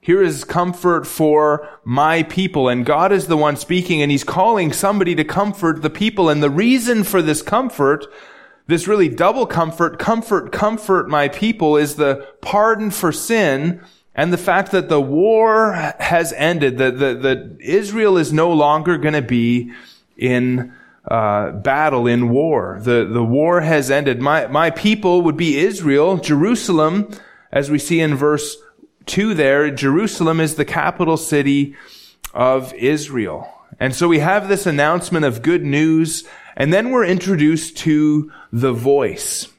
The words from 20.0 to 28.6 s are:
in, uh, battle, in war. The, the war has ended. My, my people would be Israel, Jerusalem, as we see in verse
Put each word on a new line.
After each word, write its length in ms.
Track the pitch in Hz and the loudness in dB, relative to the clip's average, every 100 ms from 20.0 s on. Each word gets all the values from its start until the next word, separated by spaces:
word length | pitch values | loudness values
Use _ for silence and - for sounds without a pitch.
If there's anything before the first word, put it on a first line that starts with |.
| _ - | _ -4
in, 540 | 127 123 123 127 123 - - _ - | 0 0 0 -2 -6 -14 -20 _ -4
uh, 440 | 117 107 104 98 | -2 0 0 -2
battle, 560 | 92 104 135 156 135 120 | -4 -2 0 2 2 2
in 200 | 120 120 | 2 2
war. 520 | 123 160 139 92 95 | 2 2 0 -2 -6
The, 260 | 113 120 98 | 0 2 2
the 140 | 117 | 0
war 380 | 117 127 160 175 | 0 2 2 2
has 280 | 156 156 131 | 2 0 2
ended. 320 | 139 143 120 | 0 0 0
My, 280 | 135 156 123 | 0 0 0
my 220 | 143 170 | 0 0
people 520 | 170 208 214 196 180 | 0 0 0 2 2
would 140 | 170 151 | 2 0
be 220 | 170 139 | 0 2
Israel, 580 | 185 202 160 139 160 185 | 0 0 0 2 2 0
Jerusalem, 920 | - 147 185 240 - 165 156 185 208 - - - _ | 0 2 2 0 0 0 2 0 -4 -8 -20 -20 _
as 180 | - 143 | -4 0
we 80 | 147 | -2
see 220 | - 165 | 0 0
in 160 | 160 139 | 0 0
verse 400 | 147 151 147 - | 0 0 -4 -14